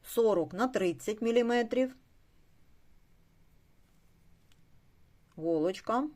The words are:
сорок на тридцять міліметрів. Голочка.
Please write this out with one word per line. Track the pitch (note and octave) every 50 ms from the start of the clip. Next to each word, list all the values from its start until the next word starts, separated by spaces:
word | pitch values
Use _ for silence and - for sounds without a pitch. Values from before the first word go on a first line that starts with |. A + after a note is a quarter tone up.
| _
сорок | - - A#3 A#3 A3 G3+ F3 D#3+ D#3
на | - F#3 A#3 C4
тридцять | C4 G#3 F#3 F3+ E3 - - - G#3+ G#3+
міліметрів. | A#3 A3+ A#3 A#3+ A#3+ A#3 A#3+ A#3+ A#3+ A3+ - B3+ C4 B3+ C4 - _ _ - - - _ _ - - _ - - - - - - - - - - - _ - _ _ _ _ _ - _ - - _ _ _ _ _ _ _ - _ - _ _ - - - _ _ _ - _ - _ - - _ - _ _ - _ _ _ _ _ _
Голочка. | - D#3+ E3 E3+ D#3 D3+ F3+ F#3+ - - - A3+ B3 C#4 D4+ -